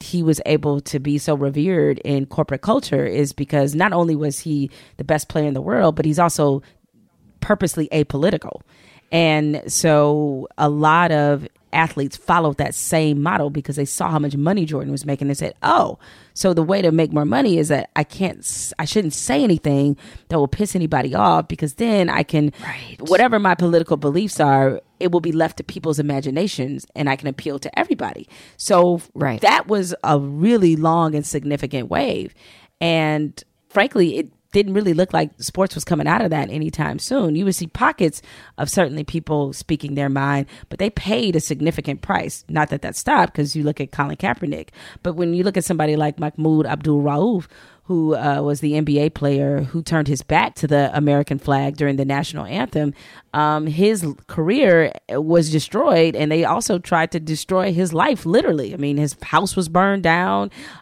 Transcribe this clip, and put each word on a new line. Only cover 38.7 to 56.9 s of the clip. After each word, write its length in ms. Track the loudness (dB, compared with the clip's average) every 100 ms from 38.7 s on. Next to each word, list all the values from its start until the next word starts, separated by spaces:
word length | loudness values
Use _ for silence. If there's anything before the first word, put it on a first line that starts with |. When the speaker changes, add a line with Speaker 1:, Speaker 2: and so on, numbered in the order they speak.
Speaker 1:
certainly 340 | 0 0 -2
people 480 | -6 -6 -2 -2 -2
speaking 420 | -6 -6 -4 -4
their 140 | -4 -2
mind, 380 | 0 0 -2 -4 -10 -14
but 80 | -6
they 100 | -4
paid 480 | -4 -2 0 0 0
a 40 |
significant 600 | -2 -2 -2 -2 -6 -6
price. 460 | -4 -4 -4 -10 -6
Not 220 | -2 -2
that 100 | -4
that 160 | -8 -6
stopped, 380 | 0 2 2
'cause 200 | 0 -4
you 80 | -2
look 160 | -4 -4
at 140 | -6
Colin 240 | -4 -4 -4
Kaepernick. 520 | -4 -4 -6 -8 -12 -20 -20 -10
But 140 | -6 -2
when 180 | 0
you 100 | 0
look 140 | 0 0
at 60 |
somebody 320 | -2 0 0 0
like 220 | 0 -2
Mahmoud 460 | -6 -2 2 2
Abdul 380 | 2 -2 0 0
Rauf, 440 | 2 0 0 0 -4 -16 -20 _
who, 300 | -4 0 2
uh, 280 | 0 0 0
was 180 | -2 -2
the 140 | 0 0
N 80 |
B 140 | 2 2
A 100 | 2
player 540 | 0 0 0 0 -2
who 200 | -2 -6
turned 260 | -2 0 0
his 120 | -2
back 320 | 0 0 0 -2
to 100 | 0
the 240 | 2 2
American 440 | 2 2 2 0 -2
flag 360 | 0 0 0 -2
during 180 | -2 0
the 80 |
national 400 | -2 -2 -4 -8
anthem, 480 | -8 -6 -4 -2 -2 -4 -14 -20 _
um, 340 | -2 0 0 -2
his 380 | 2 2 2
l-, 100 | -4 -8 -10
career 640 | -4 0 4 6 6 4 -2 -8
was 420 | -4 2 2 4
destroyed, 640 | 0 -2 0 4 4 4
and 160 | 2 0
they 140 | 2
also 340 | 0 0 -2 -4
tried 320 | 0